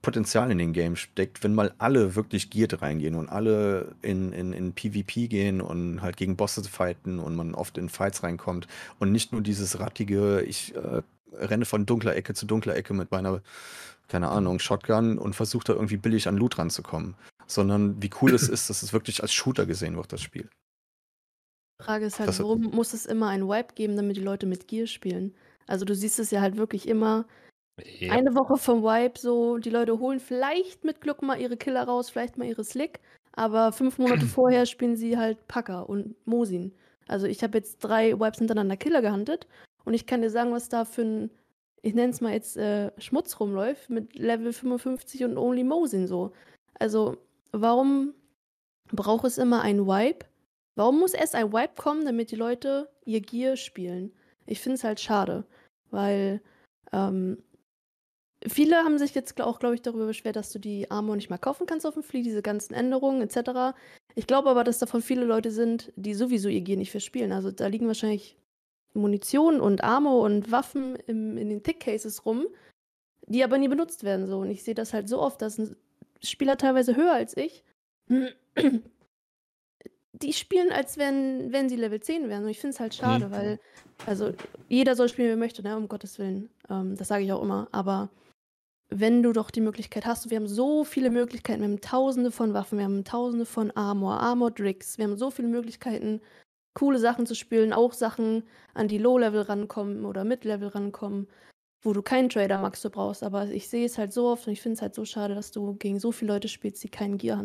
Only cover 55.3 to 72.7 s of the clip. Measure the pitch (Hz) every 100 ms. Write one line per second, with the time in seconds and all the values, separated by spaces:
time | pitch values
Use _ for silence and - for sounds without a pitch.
55.3 | 185 - _ _ _ _ 202 202 202 196
56.3 | 208 - _ _ _ - 196 196 190 185
57.3 | 185 - _ _ _ _ _ _ _ _
58.3 | _ 233 - 302 339 330 294 285 269 254
59.3 | - - 240 247 240 240 226 220 220 220
60.3 | 214 208 208 208 202 196 208 214 208 220
61.3 | 180 262 285 359 320 311 302 302 262 240
62.3 | 214 208 208 - - 254 262 269 269 -
63.3 | 247 240 254 254 - - - _ - -
64.3 | 269 285 240 240 233 233 240 233 247 240
65.3 | 226 226 214 233 226 - - 202 202 254
66.3 | 240 196 196 180 196 185 202 - 254 214
67.3 | 190 190 190 202 214 233 220 220 208 -
68.3 | _ _ _ _ _ _ 208 208 202 -
69.3 | 277 320 302 208 196 - 247 294 254 214
70.3 | 208 208 240 277 277 262 254 - 220 220
71.3 | 220 208 208 208 330 - 214 220 - -
72.3 | 226 320 - -